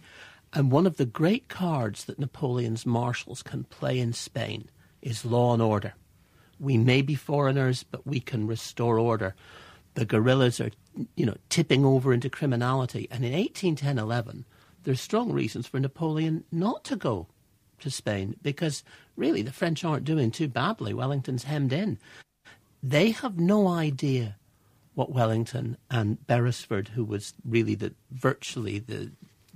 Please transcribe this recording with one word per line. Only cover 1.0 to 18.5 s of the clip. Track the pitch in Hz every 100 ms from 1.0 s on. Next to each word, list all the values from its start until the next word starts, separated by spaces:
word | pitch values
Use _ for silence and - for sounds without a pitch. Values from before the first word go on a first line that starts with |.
great | 127 - 160 233 -
cards | - 175 143 107 - -
that | -
Napoleon's | 135 - 131 123 113 110 123
marshals | 117 123 120 - -
can | - 131
play | 127 - 135 127
in | 117
Spain | 117 - - 107 107 - _ _ _
is | 127 110 113
law | 120 123
and | 117
order. | 110 104 101 - _ _ _ _ _ -
We | 139 117
may | 123 135
be | 139
foreigners, | 139 - 143 135 139 131 127
but | - - 135
we | 135
can | - 113 107
restore | 113 - - 117 113
order. | 117 107 95 - - - - - _
The | - 110
guerrillas | 110 123 135 123 -
are, | 113 - _ - - -
you | 117
know, | - -
tipping | 170 - 139
over | 139 131 135
into | 120 139
criminality. | - 151 120 123 135 123 110 -
And | 131 123
in |
eighteen | 156 269 - 185 151
ten | 139 127
eleven, | 107 120 113 - - _ _ _
there's | 143 127
strong | - 214 240
reasons | 139 117 104 -
for | 131
Napoleon | 139 - 160 156 160 160 -
not | 165 202 -
to | - 226
go | 143 95 82 _ _ _ _ -
to | 139
Spain, | - 113 101 98 -
because | 143